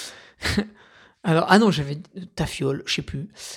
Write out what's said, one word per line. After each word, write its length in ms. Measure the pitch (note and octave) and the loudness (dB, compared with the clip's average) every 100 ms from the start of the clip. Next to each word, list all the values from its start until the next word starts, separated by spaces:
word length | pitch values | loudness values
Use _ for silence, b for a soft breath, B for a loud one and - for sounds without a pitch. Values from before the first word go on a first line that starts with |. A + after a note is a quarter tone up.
| B B B B | B B B B
<laughs> 800 | - - G#3+ - - _ - _ | -2 -2 -2 -8 -20 _ -20 _
Alors, 220 | - D#3+ F3 | 2 2 6
ah 80 | F#3+ | 6
non, 140 | A3 | 6
j'avais, 260 | D3+ C#3+ D3 - F#3+ F3+ - | 2 -2 -8 -10 -16 -14 -6
Tafiole, 480 | E3 - C#3 C#3 - | -6 -2 -2 -2 -4
je 80 | |
sais 80 | - | -6
plus. 280 | B2 C#3 D#3+ B B | -4 -8 -10 B B